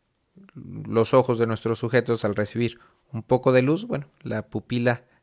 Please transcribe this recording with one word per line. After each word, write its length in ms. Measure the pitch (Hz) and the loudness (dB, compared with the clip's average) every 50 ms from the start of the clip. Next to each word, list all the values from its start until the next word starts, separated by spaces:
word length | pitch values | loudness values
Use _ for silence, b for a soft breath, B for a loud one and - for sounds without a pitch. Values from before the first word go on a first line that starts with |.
| _ _ _ _ _ _ _ - - - - | _ _ _ _ _ _ _ -20 -20 -20 -20
los 600 | 139 - - 95 104 104 104 107 113 110 - 139 | -18 -16 -14 -12 -12 -6 -2 0 2 2 4 4
ojos 240 | 127 123 - 120 113 | 4 4 4 2 0
de 80 | 117 | 0
nuestros 320 | 113 110 - - 113 113 - | -2 -2 -4 -4 -4 -4 -2
sujetos, 460 | 127 113 131 120 - 123 117 110 - | -2 0 0 0 2 0 -2 -2 -2
al 100 | 104 101 | -2 -2
recibir 440 | 104 104 - - 117 117 113 - b b b b b b _ | -2 -4 -2 -2 -2 -2 -2 -4 b b b b b b _
un 100 | - 113 | -10 -6
poco 300 | - - 127 123 - 135 | -2 0 0 2 4 4
de 100 | 127 127 | 4 4
luz, 240 | 127 139 160 190 233 | 4 2 0 -2 -2
bueno, 220 | 240 185 143 143 - _ _ | -6 -6 -8 -8 -10 _ _
la 260 | - 123 110 110 - _ | -10 -8 -6 -6 -6 _
pupila 560 | - 110 - - 120 120 120 123 120 - - _ _ _ | -8 -10 -6 -4 -2 0 2 2 0 0 -6 _ _ _